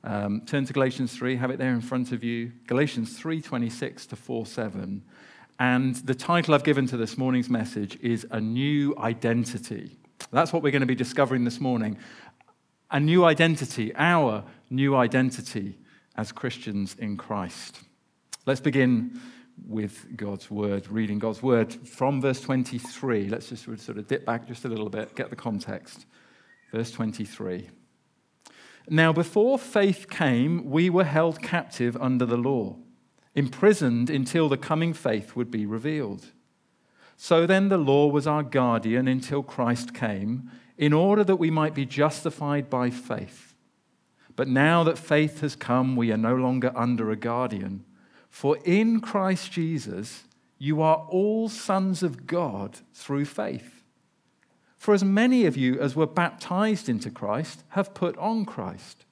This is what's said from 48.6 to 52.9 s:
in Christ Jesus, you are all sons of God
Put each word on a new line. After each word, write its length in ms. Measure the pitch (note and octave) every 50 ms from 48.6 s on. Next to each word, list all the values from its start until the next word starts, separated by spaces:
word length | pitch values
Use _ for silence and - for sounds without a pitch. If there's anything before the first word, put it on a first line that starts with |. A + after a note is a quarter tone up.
| -
in 340 | E3+ F3 G3+ A3 A3+ A3+ A3
Christ 520 | A3+ - - G3+ F#3+ F#3+ F#3 F3 - - -
Jesus, 720 | F3 E3 D#3+ E3 C#3 A2+ - - F#2 G#2+ A#2+ - - - _ _ _ _ _ _ _
you 200 | C3+ C#3+ D3+ D3+
are 260 | D#3+ D#3+ D#3 D#3+ D#3 -
all 400 | F3+ F#3 G3 G#3 A3 A3 A3+ A3
sons 540 | A3 - - - F#3+ F#3+ F#3+ F#3+ F#3 D#3+ F#3
of 240 | E3 C3 B2 B2+
God 500 | C#3 E3 F3 E3+ C3+ G#2 G2 G2 - - - - _